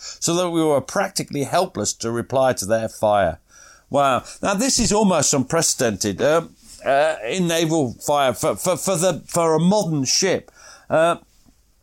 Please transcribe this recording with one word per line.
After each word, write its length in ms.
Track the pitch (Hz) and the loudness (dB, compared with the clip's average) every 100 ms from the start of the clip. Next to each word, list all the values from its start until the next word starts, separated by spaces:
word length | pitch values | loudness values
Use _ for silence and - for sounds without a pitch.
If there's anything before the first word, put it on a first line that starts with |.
| - - | -14 -6
so 140 | - | -2
that 160 | 170 180 | 0 0
we 120 | 170 | 0
were 180 | 156 139 | 2 2
practically 640 | - 202 185 - 147 143 | 0 -4 -4 -6 -6 -6
helpless 500 | 123 175 185 - 104 | 0 0 0 -2 -6
to 180 | - 117 | -4 -4
reply 400 | 117 113 131 131 | -4 -2 0 2
to 140 | 123 98 | 0 0
their 220 | 113 113 | -2 -2
fire." 520 | - 107 104 87 82 _ - - - - | -2 2 4 2 -2 _ -20 -20 -20 -4
Wow. 320 | 139 139 117 - - | 0 2 0 -4 -6
Now, 140 | 190 | -4
this 240 | 196 262 247 | -2 0 0
is 140 | 214 | 0
almost 420 | 202 190 165 131 | 2 2 2 2
unprecedented, 880 | 143 123 165 - - 120 95 104 92 | 0 0 0 0 0 -2 -2 -4 0
um, 320 | 131 165 156 - - - | 2 0 -2 -18 -20 -8
uh, 320 | - 139 156 156 110 | 0 2 0 -2 -6
in 220 | 185 175 | -2 0
naval 460 | 165 165 165 127 | 0 0 0 -2
fire 380 | - - 147 131 | -4 -2 2 2
for, 220 | 113 156 | 0 -2
for, 220 | 104 185 160 | -2 -2 -2
for, 200 | - 185 | -2 0
the, 280 | 185 131 - | 0 -2 -4
for 280 | 170 165 | 0 2
a 60 | 160 | 2
modern 440 | 175 214 170 151 | 2 2 0 -2
ship. 480 | 127 - 190 131 - _ - - - | -2 0 0 -2 -6 _ -20 -16 -2
Uh, 280 | 156 170 165 _ _ _ _ _ _ | 2 2 0 _ _ _ _ _ _